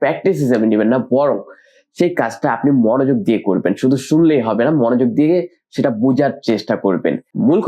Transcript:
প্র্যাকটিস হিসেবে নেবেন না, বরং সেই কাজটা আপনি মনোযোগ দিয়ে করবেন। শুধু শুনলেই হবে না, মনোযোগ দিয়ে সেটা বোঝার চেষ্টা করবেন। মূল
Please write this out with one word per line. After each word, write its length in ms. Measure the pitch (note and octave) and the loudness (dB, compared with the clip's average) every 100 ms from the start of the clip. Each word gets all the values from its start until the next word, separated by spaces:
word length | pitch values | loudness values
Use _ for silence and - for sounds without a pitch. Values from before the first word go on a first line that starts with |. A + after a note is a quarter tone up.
প্র্যাকটিস 360 | C#3+ D3+ F#3+ E3 | -4 -2 -2 0
হিসেবে 220 | C3+ A#2 A2 | 0 0 2
নেবেন 160 | G#2+ A2 | 2 2
না, 60 | C3 - | 0 0
বরং 240 | B2+ C#3+ G#2 - - _ _ _ - | 0 0 -2 -8 -20 _ _ _ -2
সেই 120 | F3 F3 | -2 0
কাজটা 260 | A#2 - D3 A#2 | -4 -4 -4 -2
আপনি 140 | C#3+ C#3 A2 | 0 2 2
মনোযোগ 320 | B2+ C3+ B2+ G2 | 2 0 0 0
দিয়ে 120 | G#2+ - | -2 0
করবেন। 240 | F2+ F2 F#2+ | -2 -2 -2
শুধু 140 | C3 C3+ - | 0 -2 0
শুনলেই 340 | D#3 E3 D3 A2+ | 2 4 2 0
হবে 140 | G#2+ B2+ | 0 0
না, 60 | D#3 | 0
মনোযোগ 240 | A#2 B2 B2 A2+ | 0 0 0 0
দিয়ে 180 | D3+ F3+ F3 _ _ | 0 0 -4 _ _
সেটা 160 | - C3+ A2 | -4 -2 0
বোঝার 300 | B2+ B2+ C#3 - - | 0 2 0 -2 -2
চেষ্টা 260 | G#2+ - G#2+ | -2 -2 -2
করবেন। 300 | G2+ F2 E2 - - - G#2+ | 0 0 -2 -4 -6 -2 0
মূল 140 | F3+ | 2